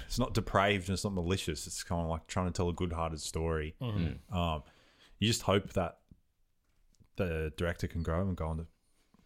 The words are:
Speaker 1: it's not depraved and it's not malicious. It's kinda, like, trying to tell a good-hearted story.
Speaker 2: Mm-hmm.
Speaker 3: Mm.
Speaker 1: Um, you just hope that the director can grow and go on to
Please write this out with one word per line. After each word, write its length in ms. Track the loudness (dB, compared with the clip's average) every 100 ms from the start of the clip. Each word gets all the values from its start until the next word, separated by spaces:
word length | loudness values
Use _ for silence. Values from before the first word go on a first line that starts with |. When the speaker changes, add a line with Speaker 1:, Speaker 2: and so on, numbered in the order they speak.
| -4
Speaker 1:
it's 140 | 0
not 140 | 0
depraved 560 | 0 2 4 6 4 2
and 40 |
it's 100 | -2
not 100 | 0
malicious. 520 | 0 2 2 0 -4 -6
It's 160 | -8
kinda, 200 | -2 -2
like, 240 | 0 -2 -2
trying 180 | -2 0
to 40 |
tell 160 | 2 0
a 40 |
good-hearted 460 | 0 -2 -2 -2 -4
story. 560 | -6 -2 0 0 -4 -6
Speaker 2:
Mm-hmm. 540 | -4 0 0 -2 -4 0
Speaker 3:
Mm. 0 |
Speaker 1:
Um, 260 | 0 0 -6 -20 _ _ -16 0
you 80 | 2
just 140 | 2
hope 300 | 4 2 2
that 240 | -2 -2 -4 -20 -20 _ _ _ _ _ _ _ -20 -10 -4
the 340 | -2 -2 -4 -2
director 300 | -2 -2 -4
can 160 | -2
grow 180 | 0 2
and 160 | 2 0
go 80 | -2
on 100 | -4
to 100 | -6 _ _ _ _ _